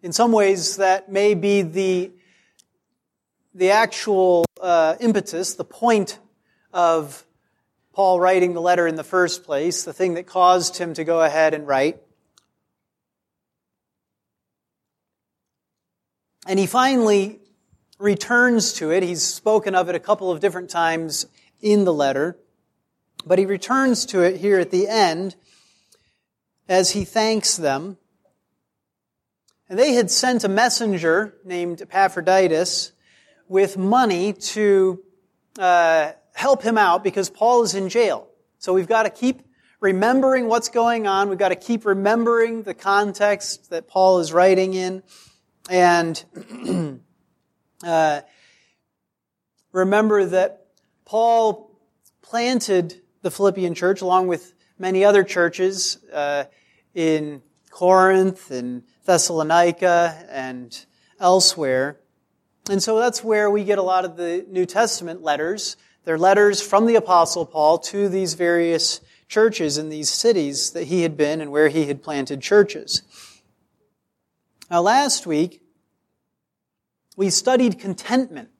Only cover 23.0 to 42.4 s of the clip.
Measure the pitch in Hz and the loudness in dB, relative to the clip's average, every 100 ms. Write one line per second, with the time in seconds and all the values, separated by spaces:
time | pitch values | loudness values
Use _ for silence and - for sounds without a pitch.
23 | _ _ 160 185 196 196 - 262 269 240 | _ _ -2 0 2 -4 -2 0 2 0
24 | - 190 175 185 196 190 170 185 202 220 | -2 0 0 0 0 0 2 -2 0 2
25 | 185 165 190 - _ _ _ _ _ _ | 0 0 -8 -10 _ _ _ _ _ _
26 | _ _ _ _ _ _ - 185 180 208 | _ _ _ _ _ _ 0 0 2 -2
27 | 190 226 220 220 - - 151 135 180 190 | -4 -2 0 0 -2 -2 -2 -2 -6 -16
28 | _ _ _ _ _ _ _ _ _ _ | _ _ _ _ _ _ _ _ _ _
29 | _ _ _ _ _ _ _ 190 285 240 | _ _ _ _ _ _ _ 0 2 2
30 | 202 - 254 240 208 196 247 240 226 185 | 0 0 0 0 0 0 0 0 -2 -2
31 | 160 170 208 _ 190 180 175 170 - 190 | 0 0 -2 _ -12 -8 -8 -10 -6 0
32 | 190 185 165 190 185 156 180 - - _ | 0 0 2 2 4 0 -2 -4 -8 _
33 | _ _ _ _ _ 190 196 190 190 240 | _ _ _ _ _ 0 0 0 0 2
34 | 247 175 196 202 - 214 208 196 190 180 | 2 0 -4 -6 -10 -2 2 4 2 -2
35 | - _ _ _ _ - 185 175 165 160 | -14 _ _ _ _ -4 2 4 4 2
36 | 165 160 _ - 269 269 214 220 196 175 | 0 -6 _ -6 0 0 2 2 2 2
37 | 196 196 180 - 226 247 226 190 190 226 | 0 -4 -6 -2 2 2 2 -2 -4 0
38 | 220 120 - _ _ _ - 185 180 226 | 0 -2 -8 _ _ _ -2 -2 0 0
39 | 214 - 247 262 _ _ _ _ 196 190 | -2 -2 -4 -4 _ _ _ _ -2 0
40 | 220 262 269 262 233 233 233 240 233 233 | 2 2 2 0 0 -2 -2 0 0 0
41 | 208 190 202 185 190 180 - 233 214 196 | -2 -2 -2 0 -2 -2 -4 -4 -2 0
42 | 196 226 233 233 | 0 0 0 0